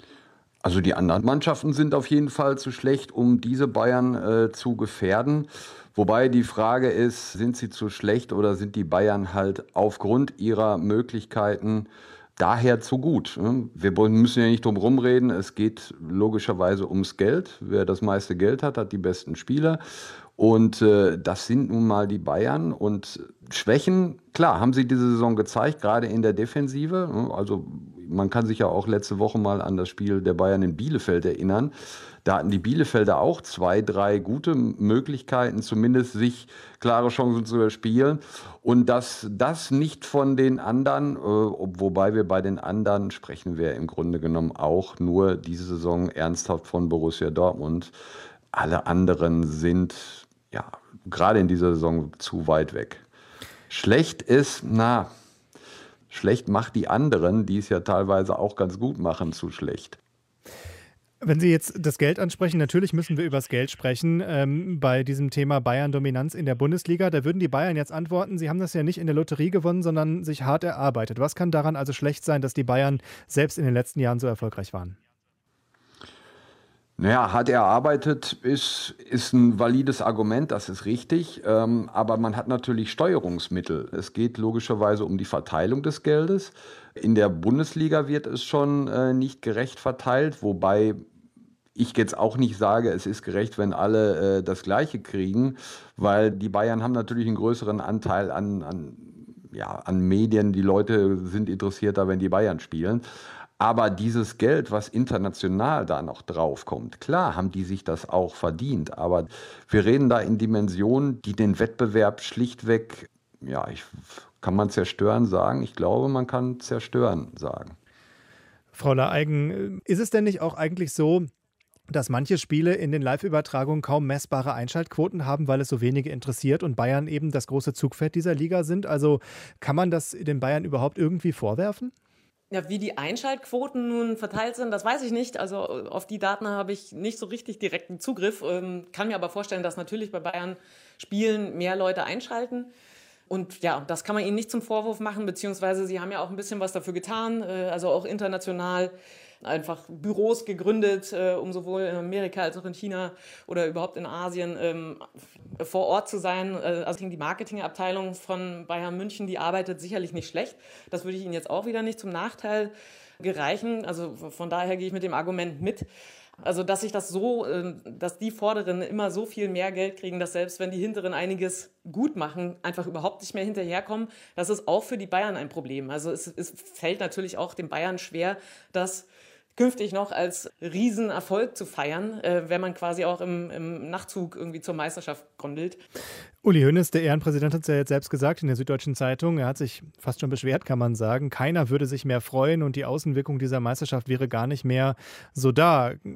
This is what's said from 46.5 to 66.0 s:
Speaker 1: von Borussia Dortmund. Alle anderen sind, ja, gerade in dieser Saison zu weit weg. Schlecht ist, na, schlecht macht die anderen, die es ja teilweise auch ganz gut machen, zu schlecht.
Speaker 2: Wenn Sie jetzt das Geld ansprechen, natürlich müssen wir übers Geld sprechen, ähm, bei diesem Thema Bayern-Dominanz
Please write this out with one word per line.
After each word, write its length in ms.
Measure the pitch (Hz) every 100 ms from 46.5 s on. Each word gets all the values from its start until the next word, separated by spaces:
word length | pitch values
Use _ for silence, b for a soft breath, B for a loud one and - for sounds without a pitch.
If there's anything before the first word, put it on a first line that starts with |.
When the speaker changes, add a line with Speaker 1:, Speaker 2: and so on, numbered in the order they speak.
| 85 -
Speaker 1:
von 220 | 90 85
Borussia 400 | 82 80 80 82
Dortmund. 600 | 80 90 87 76 85 87 B B B B B _
Alle 340 | - 78 85 -
anderen 600 | 87 92 85 82 85 85
sind, 480 | 76 82 90 90 - - - - _ _
ja, 120 | - - - _ - -
gerade 340 | - 95 110
in 80 | 92
dieser 260 | 90 90
Saison 380 | 82 82 82 73 -
zu 280 | - 92 78
weit 280 | 78 76
weg. 260 | - 57 - - B B B B B B
Schlecht 540 | - - 117 160 -
ist, 400 | - 127 139 -
na, 480 | - 113 113 120 95 B B B B B B B B B _
schlecht 400 | - 95 117 -
macht 260 | 101 120
die 140 | 113 -
anderen, 560 | 107 156 104 85 107
die 140 | 95 98
es 100 | 101
ja 120 | 92
teilweise 580 | 87 98 98 95 95 -
auch 180 | 104 -
ganz 220 | 95 95
gut 200 | 123 -
machen, 340 | 85 80 85
zu 180 | 78 -
schlecht. 480 | - 67 64 - - _ _ _ _ B B B B B B _ _ 208
Speaker 2:
Wenn 140 | 160
Sie 100 | 175
jetzt 220 | 160 - 202
das 180 | 156 -
Geld 220 | 143 185
ansprechen, 400 | 185 - 180 165
natürlich 340 | 147 175 190
müssen 240 | 165 165 151
wir 80 |
übers 240 | 170 139 131
Geld 220 | 123 131
sprechen, 520 | - 131 123 165 165
ähm, 540 | 190 151 139 143 185 170
bei 240 | 135 127
diesem 280 | 131 135 139
Thema 280 | 147 139 143
Bayern-Dominanz 760 | 123 123 143 139